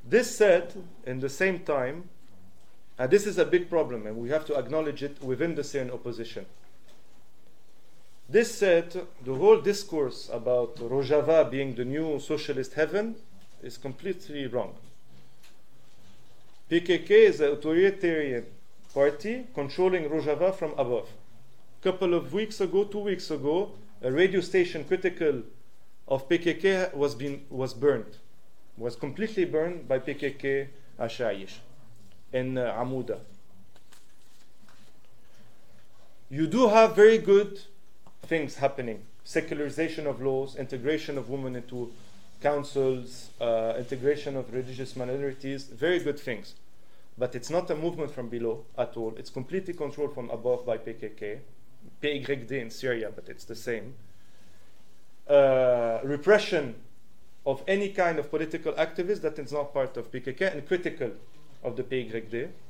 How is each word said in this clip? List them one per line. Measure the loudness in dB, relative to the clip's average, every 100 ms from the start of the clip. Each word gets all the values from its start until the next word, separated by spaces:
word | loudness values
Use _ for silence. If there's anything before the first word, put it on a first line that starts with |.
| 6
This | 4 4 6
said, | 8 8 4 -8 -10 -10 -6
in | -4
the | -4
same | 2 2 2
time, | 0 0 0 -4 -10 -12 -12 -12 -12 -12 -12 -12 -12 -2
and | 6
this | 6 6
is | 2
a |
big | 6 4 4
problem, | 2 2 -2 -6
and | -6
we | 0
have | 0 2
to |
acknowledge | -2 0 0 0 -4
it | -6 -6
within | -4 0 0
the | 0
Syrian | -2 -2 -4
opposition. | -6 -6 -6 -8 -8 -10 -12 -12 -12 -12 -12 -12 -12 -12 -12 -12 -12 -12 -12 -12 -12 -12 -12 4
This | 4 4
said, | 2 6 6 4 -8 -8 -8
the | -4
whole | 4 8 8
discourse | 6 0 -2 0 0 -2 -6
about | -4 2 2 2 -4
Rojava | -2 0 4 4 8 6 6
being | 2 -2
the | -2
new | -2 -2 -2 -2
socialist | -2 -4 -2 -4 -2
heaven | 0 0 2 -2 -6 -10 -12 -12 -12
is | -12 -8
completely | -8 -6 -6 -6 -6 -6 -2
wrong. | -2 -2 -6 -12 -12 -12 -12 -12 -12 -12 -12 -12 -12 -12 -12 -12 -12 -10 -10 -12 -12 2
P | 2
K | 4 2
K | 8 10 10
is | 8
an | 2
authoritarian | 2 2 6 6 4 0 2 0 -2 -4 -10 -12 -12 -4
party | 4 4 4 -4 -4 -6
controlling | -6 -4 2 4 4 0
Rojava | 0 0 2 2
from | 2 -2 0
above. | 0 0 -2 -12 -12 -12 -12 -12 -12 -2
Couple | -2 2 2
of | 2 2
weeks | -2 -2 -2
ago, | 2 2
two | 2 -2
weeks | -2 -2 -2
ago, | -2 2 2 0 -6 -12 -4
a | 0
radio | 6 6 6
station | 2 2 2 0
critical | -2 0 0 2 2 2 -4 -10 -12 -12 -12 -12 -2
of | -2 2
P | 2
K | 4
K | 2 2 4 0
was | 2 0
been, | 0 -6 -6 -8
was | -4 -2
burned, | 4 4 4 0 -10 -12 -12 -12 -12 -12 -6
was | -6 -4
completely | -6 -2 -2 2
burned | 2 2 0 -2 0
by | 0
P | 0
K | -2 -4
K | -2 0 0 -2 -10 -12 -4
Ashayish | -4 0 -2 -2 -6 -10 -12 -12 -12 -12 -12 -12 -4
in, | -2 0 0
uh, | 0 0
Amuda. | -2 -2 -4 -6 -6 -12 -12 -12 -12 -12 -12 -12 -12 -12 -12 -12 -12 -12 -12 -12 -10 -12 -12 -12 -12 -12 -12 -12 -12 -12 -12 -12 -12 -12 -8
You | 0 2
do | 6 8
have | 10 10 12
very | 12 12
good | 8 6 6 -4 -10 -10 -12 -12 -12 -10
things | -2 0 0 0
happening. | 0 0 -4 -6 -8 -12
Secularization | -2 0 0 -2 -2 0 -2 0 -2
of | 0
laws, | 2 2 0 -4
integration | -6 -2 0 0 -2 -6
of | -4
women | -4 -4 -6
into | -6 -6 -6 -8 -12 -12 -12 -2
councils, | 2 2 0 2 2 2 -4 -10 -12 -4
uh, | 0 2 2 -2
integration | -4 0 2 2 -2
of | -6 -4
religious | -6 -6 -6 -8 -6
minorities, | -4 -2 -4 -4 -6 -6
very | -8 -2 2 2
good | 0 -4
things. | -4 -6 -8 -12 -12 -12 -12 -12 -12 -4
But | -2
it's | -2 -2
not | -2 0
a |
movement | -2 -2 -2 -6
from | -6 -6
below | -2 -2 -2 -6 -2
at | -2 -2
all. | -4 -6
It's | -10
completely | -8 -4 -4 -4
controlled | -6 -6 -2 -4
from | -4 -6
above | -2 0 2 0
by | -2
P | -4
K | -8 -8
K, | -8 -8 -8 -10 -12 -12 -12 -12 -4
P | -2 -2 -2
Y |
D | -4 -2 -4
in | -4
Syria, | -4 -2 0 -2
but | -6 -10
it's | -12
the | -10
same. | -8 -4 -4 -6 -10 -12 -12 -12 -12 -12 -12 -12 -12 -12 -12 -12 -12 6
Uh, | 8 10 8 6 4 2 0
repression | -2 0 6 6 6 0 -2 -8 -12 -12 -12 -12 -12 -6 -2
of | -2 0
any | 0 0
kind | 2 2 2
of | -2
political | -2 -2 -2 -4
activist | 0 0 0 -2 0
that | -2 -4
is | -6
not | -4 -2
part | 0 0 -2
of | -6
P | -6
K | -6
K | 0 0
and | 0 -2
critical | 0 0 -4 -6 -6 -12 -12 -12 -8
of | -6 -4
the |
P | -2 -2 -2
Y | -6
D. | -4 -6 -6 -8